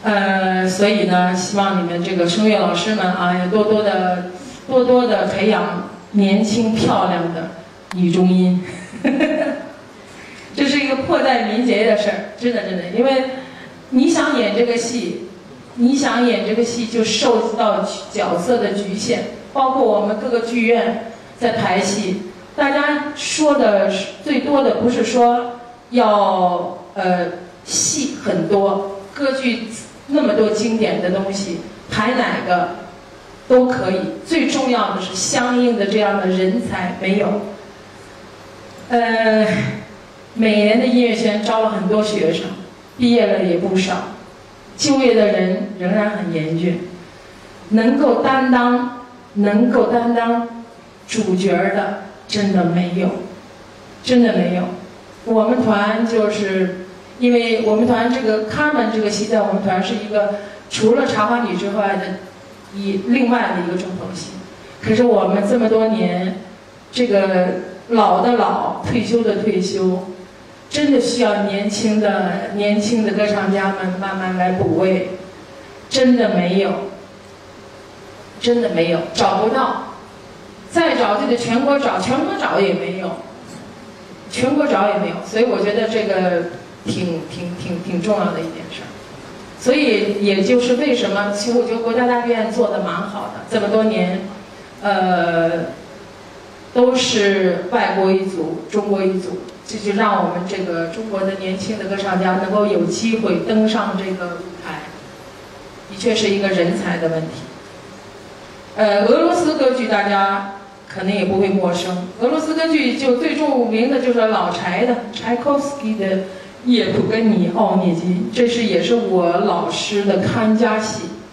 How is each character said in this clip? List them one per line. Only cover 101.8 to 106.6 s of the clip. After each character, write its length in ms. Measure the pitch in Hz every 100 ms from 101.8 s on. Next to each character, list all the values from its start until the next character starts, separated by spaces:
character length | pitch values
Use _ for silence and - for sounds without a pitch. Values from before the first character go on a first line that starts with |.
| 190
歌 100 | 196
唱 240 | 196 185
家 180 | 185 185
能 80 | 196
够 160 | 208 202
有 200 | 180 170
机 320 | - 226 220
会 240 | 196 170 -
登 220 | 220 220
上 260 | 220 196 190
这 80 |
个 340 | 190 180 175 170
舞 20 | - - 165
台， 140 | 151 - - - - - - - - - - -
的 40 | 196
确 200 | 240 214
是 120 | 208
一 120 | 196
个 80 | 196
人 280 | 180